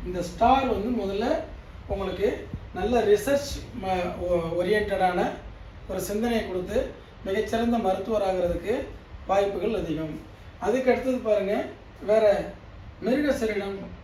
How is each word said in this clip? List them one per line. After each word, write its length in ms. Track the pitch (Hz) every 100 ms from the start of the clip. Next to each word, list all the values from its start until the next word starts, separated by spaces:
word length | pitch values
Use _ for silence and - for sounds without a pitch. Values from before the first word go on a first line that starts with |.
| 180
இந்த 160 | 180
ஸ்டார் 440 | 175 - 233 269 254
வந்து 380 | 196 220 226
முதல்ல 340 | 196 202 247 330 - - - - -
உங்களுக்கு 640 | 196 185 180 208 - - - -
நல்ல 260 | 359 226 240
ரிசர்ச் 500 | 202 208 269 277 285 - - -
ம-, 320 | 185 185 180 175
ஓ-, 420 | 175 175 165 175
ஓரியன்டடான 680 | 180 214 208 190 185 180 254 - - - - - -
ஒரு 120 | 185
சிந்தனையை 460 | 180 208 240 226 196
கொடுத்து 480 | 180 180 233 - - - -
மிகச்சிறந்த 540 | 190 208 202 226 233 233
மருத்துவர் 440 | 190 190 233 208
ஆகிறதுக்கு 640 | 190 180 175 - 180 269 - - - - -
வாய்ப்புகள் 480 | 196 196 190 214
அதிகம். 460 | 208 160 156 160 - - - - -
அதுக்கு 300 | 208 254 254
அடுத்தது 260 | 226 262 247
பாருங்க, 480 | 220 202 196 233 - - - - 185
வேற 460 | 220 214 196 - - - - - -
மிருகசரிடம் 760 | 202 277 294 - 220 208 196 196 175 -